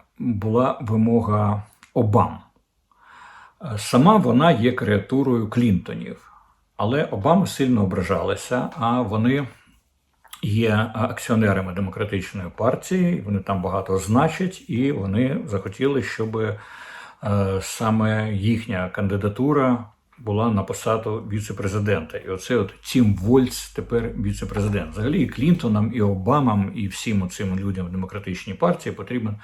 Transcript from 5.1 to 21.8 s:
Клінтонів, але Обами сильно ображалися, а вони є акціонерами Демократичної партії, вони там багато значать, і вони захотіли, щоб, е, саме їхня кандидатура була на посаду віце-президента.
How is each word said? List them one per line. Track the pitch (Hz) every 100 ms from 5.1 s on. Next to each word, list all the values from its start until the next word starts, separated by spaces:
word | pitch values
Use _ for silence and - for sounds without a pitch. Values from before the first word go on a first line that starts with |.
| 131 131 117 104
Клінтонів, | 120 120 92 - 57 - - - - _ _ _ -
але | 104 143
Обами | - 101 131 180 -
сильно | - 131 117
ображалися, | 95 90 90 87 90 - - 123 - -
а | 117 123
вони | 110 110 120 139 123 - _ _ _ _ _ _ - -
є | 110 110 113 107 110
акціонерами | 110 - - - 113 104 95 92
Демократичної | 90 95 - 98 98 - 101 87 -
партії, | 113 131 - 185 175 175 101
вони | 98
там | - 95
багато | 90 95 95 92
значать, | 87 117 160 160 185 - -
і | 120 135
вони | 104 98 104 131 143 156
захотіли, | 98 101 110 135 139
щоб, | 107 - 110 110
е, | 107 104 - - - - - - 104 101 95 95
саме | - - 113 110 110 107 107
їхня | 98 107 113 - 92 92
кандидатура | - 98 98 101 104 139 143 127 120 107 _ _ -
була | 107 104 117
на | 101
посаду | 90 98 110 110 107 110 110
віце-президента. | 104 104 98 101 107